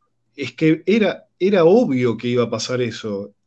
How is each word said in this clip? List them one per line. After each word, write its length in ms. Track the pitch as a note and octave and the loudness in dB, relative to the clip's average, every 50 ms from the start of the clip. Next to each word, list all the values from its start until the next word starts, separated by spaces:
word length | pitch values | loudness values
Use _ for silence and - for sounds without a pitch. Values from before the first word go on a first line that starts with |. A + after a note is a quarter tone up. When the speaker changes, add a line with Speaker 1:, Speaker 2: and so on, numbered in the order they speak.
| _ _ _ _ _ _ _ | _ _ _ _ _ _ _
Speaker 1:
Sí. 100 | - C3+ | -14 -14
Speaker 2:
es 120 | A#2+ - | -12 -6
que 260 | - D#3+ D#3 D#3+ D#3 - F#3 | -2 0 2 2 0 0 0
era, 380 | G#3 A#3 G#3 F3 - - - _ _ - | 0 2 0 0 -2 -6 -10 _ _ -4
era 260 | F3 G3 G3+ F#3 D#3+ | -2 0 2 4 6
obvio 520 | E3 G3 A#3+ B3 D#3+ C3+ B2 B2 A#2+ A2+ A#2 | 6 6 4 4 2 0 0 0 0 -2 -2
que 100 | A#2 A#2+ | -4 -2
iba 160 | A#2+ A#2+ A#2 | 0 0 0
a 40 | G#2+ | -2
pasar 320 | A2+ A2 - - B2+ B2 | -4 -6 -6 -4 -4 -4
eso. 520 | B2 A#2 G#2+ - - A2 G2+ G2 G2+ G#2 _ _ _ | -4 -4 -6 -8 -8 -8 -8 -8 -10 -12 _ _ _